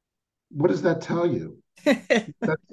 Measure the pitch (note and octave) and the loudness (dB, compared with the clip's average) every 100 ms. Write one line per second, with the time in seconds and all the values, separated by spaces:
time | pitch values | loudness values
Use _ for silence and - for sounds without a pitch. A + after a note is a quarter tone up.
0 | _ _ _ _ _ C#3+ F3 D#3 F3 E3 | _ _ _ _ _ 0 0 2 0 0
1 | - E3+ F3 G2+ D#2 - _ _ D4+ A#3 | -2 0 0 -2 -6 -14 _ _ 0 0
2 | - A#3 F#3 - G#3 D#3 _ | 2 0 -2 -6 -4 -4 _